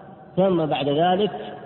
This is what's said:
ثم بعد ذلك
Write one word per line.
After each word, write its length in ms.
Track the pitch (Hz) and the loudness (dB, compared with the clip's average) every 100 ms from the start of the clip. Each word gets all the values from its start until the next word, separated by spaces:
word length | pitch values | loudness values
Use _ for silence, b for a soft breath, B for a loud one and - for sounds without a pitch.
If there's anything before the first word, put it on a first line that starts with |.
| - - - - | -20 -20 -6 0
ثم 300 | 196 175 156 | 2 2 0
بعد 220 | 147 143 | 0 0
ذلك 420 | 143 180 185 208 - - - | 2 2 2 0 -4 -12 -14